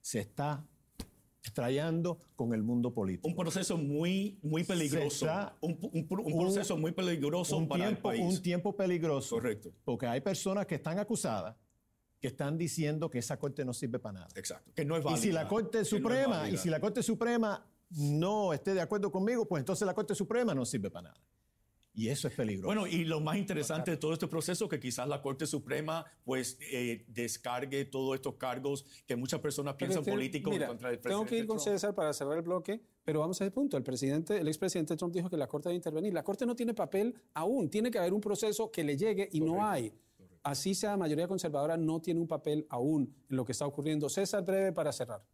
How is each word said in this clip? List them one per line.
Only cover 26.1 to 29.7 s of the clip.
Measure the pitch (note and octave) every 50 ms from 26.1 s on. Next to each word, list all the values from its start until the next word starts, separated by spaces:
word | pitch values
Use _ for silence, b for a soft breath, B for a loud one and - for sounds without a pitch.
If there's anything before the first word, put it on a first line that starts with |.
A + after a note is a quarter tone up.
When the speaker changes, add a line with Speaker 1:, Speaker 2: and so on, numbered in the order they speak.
| B B
Speaker 2:
pues, | _ A#2+ C3 C3 B2+ - - - D3+ -
eh, | C#3 B2 B2 A#2+ A#2 - - -
descargue | A2+ A2 A#2+ A2+ - - - B2 A#2+ B2 C#3 C3+ C3+ C#3 C#3
todos | C#3 - C3 C3+ C3 C3+
estos | C3+ - C#3+ A#2+
cargos | - - B2+ B2 C3 C3 C#3+ C#3+ C#3 B B B B B
que | - C3
muchas | A#2+ B2+ C3+ - D3
personas | - D3+ C#3+ - C#3 C#3+